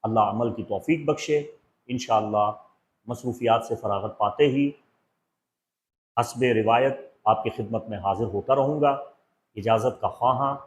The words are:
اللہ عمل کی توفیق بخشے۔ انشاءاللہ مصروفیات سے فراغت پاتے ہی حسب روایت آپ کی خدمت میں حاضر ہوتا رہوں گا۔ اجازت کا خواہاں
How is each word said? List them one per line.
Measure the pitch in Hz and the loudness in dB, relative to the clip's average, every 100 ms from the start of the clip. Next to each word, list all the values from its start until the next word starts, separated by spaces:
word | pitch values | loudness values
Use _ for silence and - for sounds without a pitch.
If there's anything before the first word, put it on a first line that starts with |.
اللہ | 110 110 | 0 2
عمل | 104 107 120 | 2 0 -4
کی | - | -4
توفیق | 90 98 - 160 147 | -6 -6 -2 0 0
بخشے۔ | 147 - 151 147 - _ _ - | -2 0 -2 -2 -18 _ _ -8
انشاءاللہ | 123 - 110 107 104 104 107 - _ _ _ - | -8 0 0 2 0 0 -2 -18 _ _ _ -12
مصروفیات | 120 123 117 117 113 113 | -8 -8 -2 2 2 0
سے | 113 | -6
فراغت | 107 98 104 - | -2 -4 -4 -2
پاتے | 104 - 147 | -2 4 2
ہی | 131 143 - _ _ _ _ _ _ _ _ _ _ _ _ _ - | 4 -2 -4 _ _ _ _ _ _ _ _ _ _ _ _ _ -2
حسب | 113 120 | -2 0
روایت | 127 110 110 120 135 135 - _ 107 | 2 4 4 4 4 0 -12 _ 0
آپ | 110 | 0
کی | 117 | 0
خدمت | - 104 113 113 | -6 -6 -6 -6
میں | 101 | -6
حاضر | 95 98 113 | -4 -2 -2
ہوتا | 98 95 135 | -4 0 2
رہوں | 135 151 | 2 2
گا۔ | 143 139 - _ _ _ _ 110 | 0 0 -8 _ _ _ _ -6
اجازت | 104 113 123 123 | 2 2 2 -2
کا | 101 | -6
خواہاں | - 120 127 139 139 | 0 0 2 -2 -4